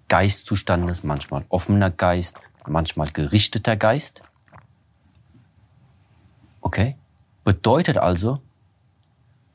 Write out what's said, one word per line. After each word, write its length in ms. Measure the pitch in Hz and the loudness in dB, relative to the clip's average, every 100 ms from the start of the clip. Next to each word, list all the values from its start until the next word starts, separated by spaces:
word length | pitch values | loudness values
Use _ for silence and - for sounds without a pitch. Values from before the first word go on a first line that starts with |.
| - | 0
Geistzustandes, 920 | 87 98 - - 98 - 90 87 87 | 2 2 0 -4 -4 -2 -2 -2 -4
manchmal 420 | 73 76 - 69 - | -4 -6 -6 -8 -4
offener 420 | 90 - 101 95 | -4 0 2 2
Geist, 460 | 87 90 90 87 - - _ - | 2 0 0 -4 -10 -20 _ -4
manchmal 420 | 78 82 - 78 | -2 -2 -2 -4
gerichteter 680 | - 73 104 - 110 117 107 | -2 0 2 2 -2 -2 0
Geist. 460 | 110 135 - - - _ _ - - _ _ _ _ _ _ - _ _ _ _ _ _ _ _ _ _ _ _ | 2 0 -4 -14 -20 _ _ -20 -20 _ _ _ _ _ _ -20 _ _ _ _ _ _ _ _ _ _ _ _
Okay? 360 | - - 123 - _ _ _ _ | -6 -2 -2 -4 _ _ _ _
Bedeutet 520 | 107 98 110 139 180 - | -2 2 4 2 2 2
also, 420 | 90 87 110 139 - _ _ _ - _ _ _ _ _ _ | 2 2 0 -4 -8 _ _ _ -20 _ _ _ _ _ _